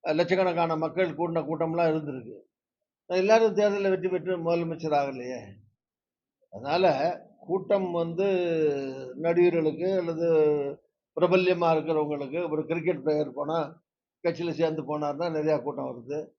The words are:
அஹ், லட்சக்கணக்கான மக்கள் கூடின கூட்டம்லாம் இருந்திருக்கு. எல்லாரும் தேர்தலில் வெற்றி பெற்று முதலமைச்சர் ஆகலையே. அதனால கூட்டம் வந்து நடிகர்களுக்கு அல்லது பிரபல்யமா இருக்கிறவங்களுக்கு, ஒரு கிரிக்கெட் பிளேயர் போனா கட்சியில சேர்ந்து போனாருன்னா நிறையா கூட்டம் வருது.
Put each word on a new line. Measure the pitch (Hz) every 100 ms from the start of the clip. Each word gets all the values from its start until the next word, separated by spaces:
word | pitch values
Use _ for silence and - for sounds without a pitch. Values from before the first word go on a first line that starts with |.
அஹ், | 156
லட்சக்கணக்கான | 156 170 185 185 170 165
மக்கள் | 156 160 165 180
கூடின | 147 170 165
கூட்டம்லாம் | 143 156 165 165 170
இருந்திருக்கு. | 156 147 131 113 - _ _ _ _ _ _
எல்லாரும் | - 180 196 226 220
தேர்தலில் | 185 208 202 196
வெற்றி | 185 180
பெற்று | 180 180 180
முதலமைச்சர் | 165 170 165 160 160
ஆகலையே. | 147 139 131 123 123 101 101 _ _ _ _ _ _ _ _ _
அதனால | 98 135 170 190 135 160 - - _
கூட்டம் | - 185 185 202 185
வந்து | 170 170 165 196 185 175 165 151 139 135 131 127
நடிகர்களுக்கு | 131 165 170 175 165 156 151 180 190
அல்லது | 170 165 170 160 151 147 139 143 _ _ _ -
பிரபல்யமா | 170 185 180 175 170
இருக்கிறவங்களுக்கு, | 156 151 156 151 147 135 160 170
ஒரு | 156
கிரிக்கெட் | 151 170 160 156
பிளேயர் | 139 151 147
போனா | 123 147 165 147 165 _ _ _ _
கட்சியில | 170 165 170
சேர்ந்து | 143 160 156
போனாருன்னா | 131 151 147 143 170
நிறையா | 156 151 151
கூட்டம் | 131 143
வருது. | 131 120 120 147 -